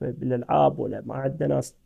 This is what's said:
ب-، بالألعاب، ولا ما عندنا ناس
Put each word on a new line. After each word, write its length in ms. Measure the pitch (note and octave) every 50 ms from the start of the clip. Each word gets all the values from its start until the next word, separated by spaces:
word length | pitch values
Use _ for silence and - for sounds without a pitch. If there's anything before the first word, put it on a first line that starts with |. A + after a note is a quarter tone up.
ب-، 180 | - B2+ B2 -
بالألعاب، 600 | - B2+ B2+ A#2+ B2+ - D#3+ D3 C#3+ C#3 C#3+ -
ولا 220 | G#2+ G#2 G#2 G#2+
ما 140 | - A#2 A#2
عندنا 400 | C3+ C3+ C3+ C#3+ D#3 D3 C#3+ C#3+
ناس 200 | C3+ - - _ _ _